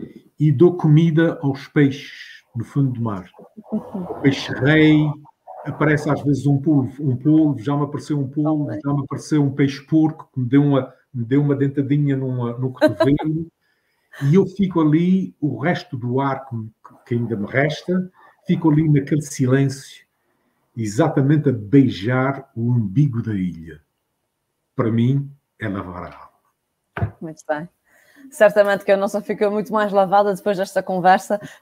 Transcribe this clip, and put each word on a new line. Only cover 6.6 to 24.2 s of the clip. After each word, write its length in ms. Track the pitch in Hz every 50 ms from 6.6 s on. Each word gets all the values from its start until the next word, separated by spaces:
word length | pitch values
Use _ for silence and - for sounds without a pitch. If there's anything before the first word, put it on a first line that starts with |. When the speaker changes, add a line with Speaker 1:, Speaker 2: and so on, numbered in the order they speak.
| 135 170 151 139 120 113 - - 147 139
Speaker 1:
um 80 | 123
polvo, 440 | 120 - 156 156 156 156 147 135 113
já 160 | - 135 147
me 80 | 151 147
apareceu 340 | 139 151 - - - 151 147
um 80 | 135 127
polvo, 360 | 139 151 151 156 156 151 147
Speaker 2:
Ok. 140 | - 156 151 -
Speaker 1:
já 100 | 139 143
me 80 | 139 131
apareceu 400 | - 143 - - - 156 151 143
um 80 | 139 139
peixe-porco 760 | 147 139 139 135 - - - 160 160 156 156 156 - - _ -
que 60 | 131
me 80 | 123 117
deu 160 | 135 143 147
uma, 280 | 143 139 131 131 131 - _ _ _ -
me 100 | 120 117
deu 160 | 110 131 147
uma 140 | 147 143 139
dentadinha 600 | 127 143 139 139 147 131 117 147 147 147 139 139
numa, 420 | 131 135 131 127 123 120 117 120 123
no 140 | 127 131 131
cotovelo. 720 | - - - - - - 135 143 - - 156 156 165 170 -
<laughs> 60 | - _ _ _ _ _ _ _ _ _ _ _ - - 139
E 100 | 139 160
eu 140 | 196 190 190
fico 340 | - - 196 185 - 165
ali, 540 | 160 151 147 165 175 180 185 190 185 - - _
o 200 | 151 143 117 110
resto 360 | 131 160 180 - - - -
do 240 | 117 117 123 123 135
ar 240 | 135 135 135 131 - -
que, 60 | 120 113 110 107 - _ - - - _ _
que 80 | - 123
ainda 220 | 117 120 107 113
me 100 | 101 101
resta, 680 | - - 131 143 156 156 - - - 180 185 185 180 - _ _ _ _ _ _ -
fico 240 | 175 - 165 160
ali 180 | 147 151 160 151
naquele 320 | 147 139 135 - 160 147
silêncio, 840 | 147 - - - 131 123 131 139 139 131 123 - - - - - _ _ _ _ _ _ _ _ _ _ _ _ _ _ -
exatamente 720 | 120 113 107 98 120 165 151 - 151 131 139 156 151 147 139
a 40 | 117
beijar 960 | 110 104 98 143 139 131 113 98 - 95 120 127 131 131 135 139 - - - -
o 160 | 113 117 120
umbigo 500 | 123 120 107 95 95 143 151 131 113 117
da 140 | 110 110 107
ilha. 440 | 98 92 90 80 82 80 82 76 73 _ _ _ _ _ _ _ _